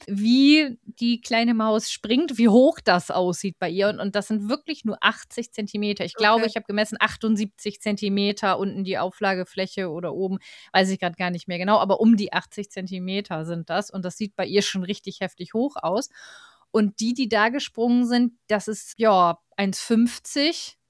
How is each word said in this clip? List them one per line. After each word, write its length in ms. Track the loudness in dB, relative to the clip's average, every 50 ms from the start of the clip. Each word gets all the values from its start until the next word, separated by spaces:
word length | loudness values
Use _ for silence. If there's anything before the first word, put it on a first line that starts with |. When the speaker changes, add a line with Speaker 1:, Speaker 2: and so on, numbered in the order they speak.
| -10 -8
Speaker 1:
wie 720 | -4 -2 2 4 6 6 8 8 8 6 4 0 -4 -12 _
die 340 | -20 -10 -4 -2 -2 -2 -2
kleine 340 | -2 -2 0 0 2 2 2
Maus 360 | 2 2 2 2 0 0 -4
springt, 460 | -8 -10 -4 -2 0 0 0 0 0 4
wie 100 | 4 8
hoch 320 | 8 8 8 6 4 2
das 320 | 2 2 2 2 2 -2
aussieht 460 | -2 -2 0 0 -2 -2 -6 -8 -6 -4
bei 100 | -6 -4
ihr. 200 | 0 0 0 0
Und, 100 | 0 -2
und 160 | -6 -4 -4
das 140 | -4 -4 -2
sind 180 | -4 -4 -2 -4
wirklich 380 | -6 -6 -6 -10 -12 -8 -6
nur 120 | -6 -6 0
achtzig 500 | 0 0 0 0 -10 _ -12 -12 -12 -10
Zentimeter. 540 | -10 -10 -10 -8 -6 -4 -4 -4 -4 -4 -6
Ich 80 | -8 -4
glaube, 280 | 0 2 4 4 4 2
Speaker 2:
Okay. 40 | -2
Speaker 1:
ich 40 | -4
hab 120 | -6 -8 -6
gemessen 280 | -4 -4 -4 -4 -2 -2
achtundsiebenzig 800 | -2 -2 -2 -4 -2 0 0 0 -2 -4 -8 _ -10 -10 -10 -8
Zentimeter 800 | -6 -6 -4 -2 -2 -2 0 0 0 0 -2 -2 -2 -2 0 0
unten 260 | -2 -4 -4 -6 -6
die 120 | -4 -4 -4
Auflagefläche 920 | -4 -4 -6 -4 -2 -2 -2 -2 -4 -8 -6 -8 -8 -6 -6 -6 -6 -6
oder 240 | -6 -6 -6 -8 -6
oben, 240 | -4 -4 -4 -4 -6 -8 -14 -20 -20 -20 0
weiß 180 | 2 2 2 2
ich 120 | 0 -2
grad 160 | -4 -6 -4 -4
gar 140 | -4 -4
nicht 180 | -4 -6 -6 -8
mehr 80 | -6 -4
genau, 220 | 0 2 2 4
aber 200 | 4 2 2 4
um 160 | 6 6 6
die 160 | 6 2 -2
achtzig 400 | -4 -6 -6 _ -12 -14 -14 -12
Zentimeter 720 | -12 -12 -10 -10 -10 -8 -8 -6 -6 -6 -6 -6 -6 -6 -6
sind 260 | -6 -8 -8 -6 -4
das. 200 | -4 -4 -4 -4
Und 140 | -8 -8 -8
das 100 | -8 -6
sieht 220 | -6 -8 -8 -6 -6
bei 80 | -6
ihr 160 | 0 2 2
schon 220 | 2 2 -4 -6 -6
richtig 360 | -6 -8 -8 -10 -14 -8 -8
heftig 340 | -8 -8 -8 _ -16 -6 -4
hoch 220 | -4 -4 -2 -4
aus. 320 | -6 -6 -4 -2 -4 -4 -6 _ -20 -20 -20 -20 -20 -20 -20 _ _ _ _
Und 300 | 0 2 2 2 0 -2
die, 140 | -4 -4 -2
die 160 | -2 -2 0
da 180 | 2 2 2 2
gesprungen 580 | 0 -4 -6 -8 -6 -2 0 2 2 2 2
sind, 280 | 2 2 2 2 0 -2 _ _ -4
das 180 | -4 -2 -2 -4
ist, 260 | -8 -8 -10 -16 -4 2
ja, 420 | 4 4 6 6 4 4 2 -2 _ _ _
eins 240 | -2 -2 -2 -2 -4
fünfzig 1000 | -2 0 2 2 2 2 0 -6 -12 -8 -4 0 0 0 -2 -4 -8 -14 -16 _ _ _